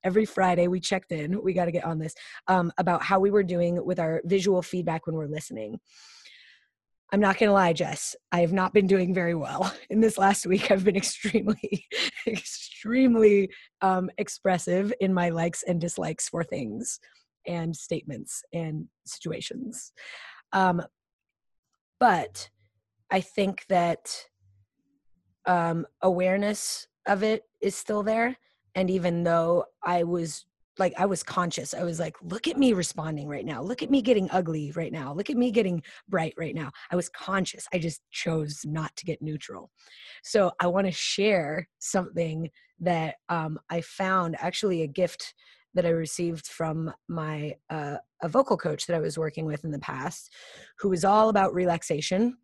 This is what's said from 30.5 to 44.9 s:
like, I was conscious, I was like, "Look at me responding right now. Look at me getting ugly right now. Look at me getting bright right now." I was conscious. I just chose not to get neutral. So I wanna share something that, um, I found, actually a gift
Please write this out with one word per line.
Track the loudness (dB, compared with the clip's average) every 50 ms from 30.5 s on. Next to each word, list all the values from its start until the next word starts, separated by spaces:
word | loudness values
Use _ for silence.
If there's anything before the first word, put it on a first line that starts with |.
| _ _ _ _ _ -2
like, | -2 0 0 0
I | 0 0
was | 0 -2 -6
conscious, | -4 -2 -2 -2 -2 -4 -6 -8 -8 -6
I | -6 -4
was | -4 -4 -4
like, | -4 -6 -6 -10
"Look | -12 -10 -10 -4 -4 -4
at | 0 4
me | 4 4 4
responding | 2 0 -4 -4 -6 -6 -4 -6 -6 -6 -8
right | -8 -8 -8
now. | -8 -8 -6
Look | -6 -6 -6 -6 -2
at | 2
me | 2 2
getting | 4 4 4 4 4 2
ugly | 0 0 0 0 -4 -4 -4 -6 -6
right | -6 -6 -6 -6
now. | -8 -8 -8 -8
Look | -8 -6 -4
at | 0
me | 0 0 2
getting | 2 2 2 2 -2 -4 -6 -10 -20 -20 _ -4
bright | -2 -2 -2 -2 -6 -6
right | -8 -6 -6
now." | -6 -8 -8 -10 -16 -12 -4
I | -4
was | -4 -4 -4
conscious. | -10 -14 -8 -4 -2 -2 -2 -2 -6 -12 -14 -6 -4
I | -4
just | -2 -4 -6 -8 _ _
chose | -10 -6 -4 -2 -2 -2 -2 -4 -6 -8 -8
not | -6 -6 -4 -6 -6 _ -10
to | -8
get | -8 -8 -6
neutral. | -6 -8 -8 -8 -10 -12 -14 -16 -16 -18 _ _ _ -20 -20 -20 -20 -20 -20 -20 _
So | 0 2 4 4 2 2 _
I | -2 0
wanna | 2 2 0 0
share | -2 -2 -4 -4 -2 0 2 2 2 2 0 0 -4 -6 -8 _ _ _
something | -12 -2 -2 -2 -2 0 -2 -4 -2 -2 -2 -6 -8 -8 _ _ _ _ _ _
that, | -2 0 0 0 -2 -4 -6 _ _ _
um, | -4 -4 -2 -4 -6 -8 _ _
I | -6 -6
found, | -6 -8 -6 -4 0 2 2 2 2 0 -2 -4
actually | -4 -4 -4 -2 -2 0 0 0 -2
a |
gift | -2